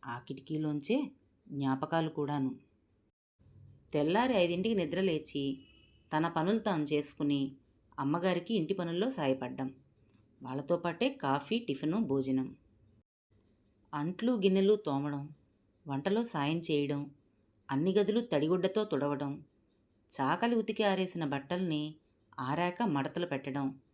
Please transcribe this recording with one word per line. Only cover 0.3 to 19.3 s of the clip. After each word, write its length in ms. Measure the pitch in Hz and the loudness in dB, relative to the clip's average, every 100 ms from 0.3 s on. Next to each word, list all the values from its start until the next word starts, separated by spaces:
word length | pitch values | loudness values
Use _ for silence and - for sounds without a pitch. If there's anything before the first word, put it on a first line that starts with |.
| 131 - 156 156 147 - 254 277 - _ _ - | -14 -6 -2 -2 -2 0 0 0 -10 _ _ -12
జ్ఞాపకాలు 600 | 139 139 131 151 165 156 | -4 0 0 0 0 0
కూడాను. 480 | 156 143 147 131 - _ _ _ _ _ _ _ _ - - - - _ | -2 -2 0 -2 -4 _ _ _ _ _ _ _ _ -20 -20 -20 -20 _
తెల్లారి 420 | 151 147 190 254 | -2 2 2 4
ఐదింటికి 400 | 226 175 175 202 | 4 4 2 0
నిద్రలేచి 880 | 214 160 170 190 156 - 143 139 135 - - - _ _ 156 | 0 0 0 0 0 -2 -4 -4 -4 -10 -20 -20 _ _ -2
తన 120 | 165 | 0
పనులు 300 | 165 165 220 | 0 2 0
తాను 260 | 220 151 | 0 -2
చేసుకుని 680 | 147 151 147 - 147 143 135 - _ _ _ - | 0 0 -2 -2 0 0 -2 -6 _ _ _ -4
అమ్మగారికి 560 | 139 165 185 175 175 | 0 2 2 0 0
ఇంటి 200 | 220 160 | -2 0
పనుల్లో 360 | 190 170 170 233 | -2 -2 0 0
సాయపడ్డం. 640 | 262 143 135 127 131 135 - _ _ _ _ _ _ | 0 0 0 -2 -4 -6 -8 _ _ _ _ _ _
వాళ్ళతో 340 | 127 131 143 170 | -8 -6 -2 0
పాటే 320 | 175 170 262 | 0 0 0
కాఫీ, 500 | 269 143 139 - 226 | 0 0 0 0 -4
టిఫిను, 420 | 233 135 151 196 | -2 -2 0 0
భోజనం. 560 | 175 135 131 131 131 - _ _ _ _ _ _ _ _ _ _ _ _ _ | 0 0 2 0 -2 -10 _ _ _ _ _ _ _ _ _ _ _ _ _
అంట్లు 380 | 147 151 185 226 | -4 -2 0 0
గిన్నెలు 420 | 240 190 190 196 | 4 4 6 6
తోమడం, 560 | 208 160 139 147 143 143 156 _ _ _ _ 156 | 4 2 0 0 -4 -8 -14 _ _ _ _ -6
వంటలో 340 | 135 143 208 | -2 0 0
సాయం 360 | 233 160 143 165 | 0 0 0 0
చేయడం, 520 | 165 147 143 143 143 - _ _ _ _ - | 0 0 2 -2 -4 -12 _ _ _ _ -4
అన్ని 220 | 135 175 | 0 2
గదులు 280 | 190 202 220 | 4 4 2
తడిగుడ్డతో 640 | 240 151 156 180 185 190 | 2 2 2 2 2 0
తుడవడం, 600 | 208 143 143 139 143 | 0 0 0 -2 -4